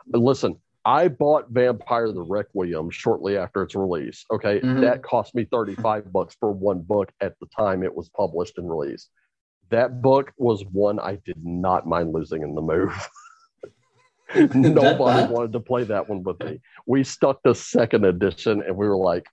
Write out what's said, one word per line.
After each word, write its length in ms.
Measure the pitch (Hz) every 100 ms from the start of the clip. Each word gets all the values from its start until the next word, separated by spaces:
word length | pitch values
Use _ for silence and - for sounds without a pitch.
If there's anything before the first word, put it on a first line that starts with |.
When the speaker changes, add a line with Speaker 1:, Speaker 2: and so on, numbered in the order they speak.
| -
Speaker 1:
listen, 500 | 120 123 131 107 - _ _
I 240 | 110 139 180
bought 420 | 127 147 151 123
Vampire 600 | 120 123 110 - 117 113
the 100 | 95
Requiem 640 | 85 101 101 98 90 80 82
shortly 460 | - 117 110 98 98
after 260 | 90 101
its 100 | 92
release. 500 | 101 98 85 64 - -
Okay. 300 | 110 107 104
Speaker 2:
Mm-hmm. 200 | 127 131
Speaker 1:
That 200 | 120 123
cost 320 | - 120 104
me 100 | 123 107
thirty-five 600 | 120 101 98 113 107 95
bucks 240 | 92 92 _
for 140 | 110
one 280 | 98 98 90
book 300 | 85 104 95 -
at 140 | 98 -
the 60 | -
time 280 | - 104 92
it 120 | 92
was 140 | 80 85
published 460 | - 95 82 90 -
and 140 | 87
released. 400 | 82 71 - - _ _ _ _ _ -
That 300 | 113 123 123
book 320 | 131 135 139 -
was 260 | 123 101
one 360 | 98 95 104 104
I 160 | - 98
did 200 | - 80
not 420 | 85 90 92 90 82
mind 260 | 85 82
losing 280 | 80 78 80
in 120 | 73
the 80 | 76
move. 320 | 80 85 95 98 -
<laughs> 40 | - - _ _ _ - _ _ _ _ _ -
Speaker 2:
<laughs> 60 |
Speaker 1:
Nobody 400 | - - 131 156
Speaker 2:
That, 240 | 151 135 131
that 320 | 123 123 120
Speaker 1:
wanted 220 | 117 117
to 80 | 113
play 240 | 110 123
that 240 | 110 101 98
one 160 | 98
with 160 | 92 85
me. 200 | 80 78 _ -
We 200 | - 135
stuck 360 | 131 - 139 131
to 100 | -
second 500 | 117 - 247 117 110
edition 560 | 98 87 95 - 117 104
and 160 | - 95
we 120 | 104
were 80 | 98
like 280 | 92 87 -